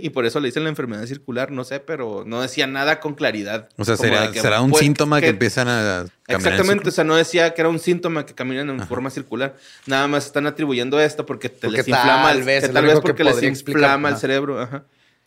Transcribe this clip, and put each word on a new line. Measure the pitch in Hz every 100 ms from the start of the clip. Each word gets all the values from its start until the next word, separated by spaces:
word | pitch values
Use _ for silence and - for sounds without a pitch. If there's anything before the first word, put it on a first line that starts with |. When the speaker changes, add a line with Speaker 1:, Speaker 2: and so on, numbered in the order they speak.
Speaker 1:
y | 160
por | 131
eso | 117 147
le | 131
dicen | 151
la | 156
enfermedad | 151 127 107 117
circular, | 139 - 120 135
no | 135
sé, | 127 139
pero | 139 151 117 98 104
no | 120
decía | 127 151 135
nada | 135 143 160
con | 151 143
claridad. | 135 107 101 110 110 -
Speaker 2:
O | 104
sea, | 110
Speaker 1:
Como | 113
Speaker 2:
será, | 104 107
Speaker 1:
de |
que | 110
Speaker 2:
será | 110 110
un | 131
Speaker 1:
puede | 156
Speaker 2:
síntoma | 143 147 147 147
que | 156
Speaker 1:
que |
Speaker 2:
empiezan | 104 117 - 123
a | 120
caminar | 107 90 90 _ -
en | 107
Speaker 1:
Exactamente, | 127 190 190
Speaker 2:
círculo. | 202 175
Speaker 1:
o |
sea, | 170 156
no | 160
decía | 160 175 165 165
que |
era | 160
un | 165
síntoma | 180 175 175 160 -
que | -
caminan | 127 131 143
en | 131
Speaker 2:
Ajá. | 98
Speaker 1:
forma | 123 135
circular. | 117 110 113 135 - - - -
Nada | 135 143
más | 147 143
están | 143 147
atribuyendo | 147 151 123 123 143
esto | 151 147 -
porque | 131 123
te | -
Speaker 3:
Porque | 110 110
Speaker 1:
les | 127
inflama | 127 123 131 147
Speaker 3:
tal | 139
Speaker 1:
el, |
Speaker 3:
vez | 131 139 135
es |
lo | 139
Speaker 1:
tal |
vez | 151
Speaker 3:
único | 151
que | 151
Speaker 1:
porque | 143
les | 151
Speaker 3:
podría | 120 135
explicar. | 135 - 151
Speaker 1:
inflama | 143 139 147
el |
Speaker 3:
Ajá. | 131
Speaker 1:
cerebro, | 131 135 143 127
ajá. | 120 139 - _ _ _